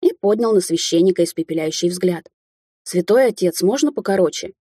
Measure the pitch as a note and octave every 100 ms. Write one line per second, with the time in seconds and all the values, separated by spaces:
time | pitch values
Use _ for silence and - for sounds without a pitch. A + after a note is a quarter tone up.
0 | F4 - G3+ G#3+ A#3 G#3+ F3 E3+ - E3
1 | F#3+ F3+ E3+ - E3 D#3+ D#3 D#3+ F3 F3+
2 | F3+ E3+ - _ _ _ _ _ - F3+
3 | F3 A3+ C4 - F3+ - F3 C4 D4 C#4+
4 | - G3 F3 - - -